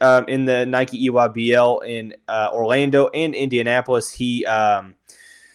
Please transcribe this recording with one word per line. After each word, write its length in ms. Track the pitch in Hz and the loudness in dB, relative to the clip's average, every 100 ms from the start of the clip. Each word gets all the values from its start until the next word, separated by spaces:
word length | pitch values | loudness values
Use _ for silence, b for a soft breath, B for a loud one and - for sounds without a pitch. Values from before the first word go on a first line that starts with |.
um, 240 | 131 127 - | 4 4 2
in 180 | 135 131 | -2 0
the 220 | 123 127 | 0 0
Nike 380 | 127 131 120 131 | -2 -2 -2 -2
E 40 | |
Y 180 | 123 120 | 2 0
B 220 | 113 117 | 0 2
L 280 | 120 123 120 | 4 4 2
in, 340 | 113 117 110 - - | -4 -10 -12 -14 -6
uh, 240 | 110 107 | -4 -2
Orlando 540 | 117 113 131 143 139 131 | 0 0 2 2 2 2
and 260 | 143 160 | 0 -4
Indianapolis, 800 | 135 135 123 117 123 120 123 - | -4 -4 -2 0 -2 0 -2 -2
he, 340 | - 123 120 104 | -6 -6 -4 -2
um, 480 | 110 107 101 95 _ b b b b b | 0 0 0 -4 _ b b b b b